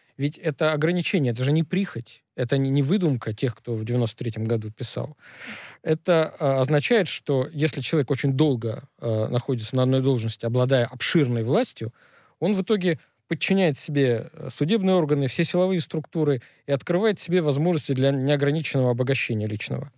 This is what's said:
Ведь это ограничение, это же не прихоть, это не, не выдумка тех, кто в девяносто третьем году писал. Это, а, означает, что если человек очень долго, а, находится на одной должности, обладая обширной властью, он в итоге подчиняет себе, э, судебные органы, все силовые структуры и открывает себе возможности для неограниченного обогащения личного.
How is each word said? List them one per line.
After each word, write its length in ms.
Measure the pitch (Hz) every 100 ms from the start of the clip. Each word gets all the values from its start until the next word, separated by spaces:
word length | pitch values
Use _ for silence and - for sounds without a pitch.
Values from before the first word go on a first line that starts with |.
| _ -
Ведь 220 | 143 -
это 340 | 165 - 156
ограничение, 600 | 151 165 180 165 160 127
это 100 | 113
же 80 | 131
не 100 | 160
прихоть, 600 | 156 180 190 113 - - _ -
это 200 | 123 139
не, 140 | 135
не 120 | 139
выдумка 520 | 135 202 170 123 110
тех, 200 | 104 123
кто 200 | - -
в 100 | 110
девяносто 320 | 110 123 110 -
третьем 300 | 120 110 110
году 240 | 117 107
писал. 460 | - 123 120 120 - - - - 220 - -
Это, 520 | 170 160 - 165 156 -
а, 200 | 143 135
означает, 440 | 127 147 - 233 170
что 380 | - - 135 131
если 280 | 156 156 -
человек 280 | - 160 131
очень 220 | 135 139
долго, 500 | 131 156 120 113 - - -
а, 300 | 117 110 -
находится 480 | 120 - 120 107 131
на 60 |
одной 180 | 127 131
должности, 460 | 131 123 110 - 117
обладая 400 | 123 127 131 120
обширной 560 | - - 165 123 120
властью, 500 | 113 185 254 - 113 - _ _ _ -
он 140 | 180
в 80 | 196
итоге 360 | 190 208 180 156 _ _ -
подчиняет 480 | 160 - 196 175 131
себе, 520 | - 143 131 113 -
э, 140 | - - -
судебные 380 | 147 220 190
органы, 320 | 185 147 143 131
все 160 | -
силовые 360 | 165 180 185 180
структуры 600 | - 160 - 170 147 131 - _ -
и 40 |
открывает 460 | 139 - 175 220 196
себе 220 | - 180
возможности 500 | 151 139 170 160 -
для 200 | 131 139
неограниченного 800 | 139 135 147 143 156 143 135 127
обогащения 560 | 120 127 131 - 107 107
личного. 420 | 104 - 127 143